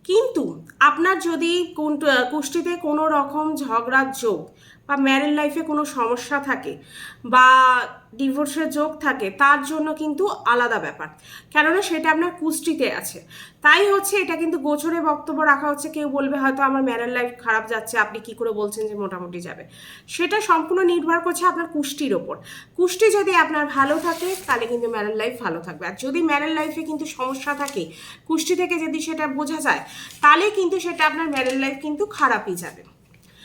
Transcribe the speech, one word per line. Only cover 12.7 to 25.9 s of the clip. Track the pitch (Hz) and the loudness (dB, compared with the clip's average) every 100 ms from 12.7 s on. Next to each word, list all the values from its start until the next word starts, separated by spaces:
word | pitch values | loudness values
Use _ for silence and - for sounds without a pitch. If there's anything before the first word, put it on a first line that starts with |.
| 277 240 | 0 0
আছে। | - - 170 - - - _ | -2 -8 -14 -18 -20 -20 _
তাই | 294 320 403 | 6 6 6
হচ্ছে | 392 392 403 | 2 2 -2
এটা | 349 330 | -2 -2
কিন্তু | 330 320 | -2 -2
গোচরে | 269 294 311 330 | 0 -2 0 -2
বক্তব্য | 302 294 302 294 | 0 -2 -2 0
রাখা | 302 277 294 | 2 2 2
হচ্ছে। | 285 311 | -4 -6
কেউ | 311 294 | -6 -4
বলবে | 277 277 277 | -2 -2 0
হয়তো | 269 269 | 0 2
আমার | 277 269 | 2 2
ম্যারেড | 262 233 240 | 0 -2 -2
লাইফ | 247 240 - | -2 -4 -6
খারাপ | 233 220 220 | -2 -2 0
যাচ্ছে, | 233 220 233 | -6 -4 0
আপনি | 214 214 | 0 -2
কি | 214 | -14
করে | 220 233 | -6 -4
বলছেন | 208 208 214 214 | -2 -4 -4 -6
যে | 208 | -4
মোটামুটি | 196 185 175 175 | -6 -8 -10 -12
যাবে? | 175 - - - - - - | -12 -14 -18 -20 -20 -20 -14
সেটা | - 349 427 | -4 0 0
সম্পূর্ণ | 415 330 320 370 | 2 2 2 2
নির্ভর | 370 349 311 339 | 4 2 2 0
করছে | 339 339 359 | 0 0 0
আপনার | 330 330 | 0 -4
কুষ্টির | 311 277 - 285 | -4 -4 -4 -2
ওপর। | 190 - 151 - - - - | -2 -4 -12 -14 -20 -18 0
কুষ্টি | 359 359 427 | 0 4 4
যদি | 403 392 359 | 4 4 4
আপনার | 311 311 294 | 4 2 -2
ভালো | 269 277 311 | 2 2 2
থাকে | 339 330 359 381 - | 0 -2 -4 -6 -2
তাহলে | 247 233 | -2 0
কিন্তু | 240 233 | -2 -2
ম্যারেড | 226 208 214 | -2 -4 -2
লাইফ | 226 254 | -2 -4
ভালো | 214 165 | -6 -6
থাকবে, | 170 156 | -8 -10
আর | 175 | -10